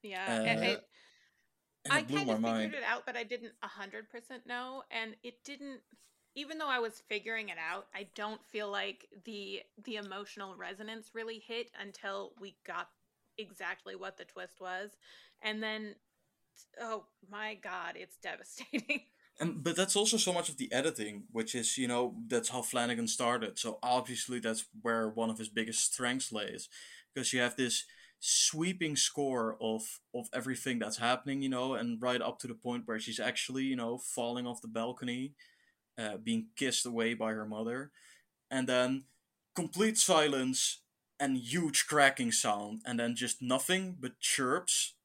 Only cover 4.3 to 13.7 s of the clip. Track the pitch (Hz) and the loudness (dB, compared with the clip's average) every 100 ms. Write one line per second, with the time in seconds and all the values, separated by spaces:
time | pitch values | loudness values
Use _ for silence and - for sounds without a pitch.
4.3 | 254 240 247 254 269 - 226 226 220 240 | -16 -8 -8 -6 -10 -8 -6 -6 -8 -14
5.3 | 240 - 277 285 262 _ - _ _ _ | -14 -14 -12 -12 -14 _ -20 _ _ _
6.3 | 269 294 320 294 254 226 - _ 208 214 | -10 -8 -4 0 2 0 -6 _ -6 -4
7.3 | 226 208 165 160 185 - 185 202 - 214 | -6 -6 -8 -6 -6 -8 -12 -12 -6 -6
8.3 | 214 - 214 208 202 196 196 - 208 226 | -6 -8 -6 -4 -2 -4 -8 -18 -18 -12
9.3 | 208 196 196 - - 233 214 202 190 202 | -10 -8 -10 -12 -16 -8 -8 -6 -10 -10
10.3 | 214 196 180 185 196 214 226 220 226 226 | -12 -12 -10 -10 -10 -10 -12 -12 -10 -8
11.3 | 226 - 233 233 - 202 196 202 196 196 | -10 -8 -8 -8 -12 -14 -10 -6 -6 -8
12.3 | - 196 - - 175 170 _ _ _ _ | -12 -18 -16 -8 -8 -8 _ _ _ _
13.3 | - 202 190 175 | -12 -12 -8 -6